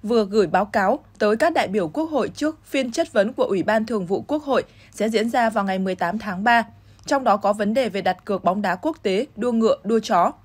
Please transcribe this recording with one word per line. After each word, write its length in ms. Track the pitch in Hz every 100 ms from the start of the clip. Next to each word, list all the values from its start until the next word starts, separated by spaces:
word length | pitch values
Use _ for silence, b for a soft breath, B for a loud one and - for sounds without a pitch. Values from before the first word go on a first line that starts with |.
vừa 220 | 208 233
gửi 220 | 196 214 175
báo 180 | 180
cáo 340 | 208 220 190 269 - -
tới 180 | 214 226
các 160 | 320
đại 160 | 330 202
biểu 200 | 202 170
Quốc 220 | 214 320
hội 180 | 294 -
trước 300 | - 294 311
phiên 280 | - 277 254
chất 200 | 269 330
vấn 200 | 220 202
của 120 | 277
Ủy 180 | - 196
ban 240 | 165 220 220
Thường 200 | 220 175
vụ 180 | 196 -
Quốc 140 | 294
hội 220 | 294 240 - b b
sẽ 160 | - 214
diễn 220 | 220 226
ra 200 | 247 226
vào 140 | 220
ngày 140 | 196 190
mười 160 | 190
tám 240 | 185 170 220
tháng 260 | 208 185
ba, 220 | 220 233 226 b b b -
trong 180 | 277
đó 120 | 247 202
có 160 | 196
vấn 220 | 208 208
đề 140 | 226 233
về 140 | 196
đặt 220 | 185 185
cược 200 | - 190
bóng 180 | 170 190
đá 140 | 196 180
quốc 200 | 311 320
tế, 240 | 202 190 285 -
đua 160 | 247
ngựa, 240 | 226 220 -
đua 140 | 202 226
chó. 340 | 220 185 196 -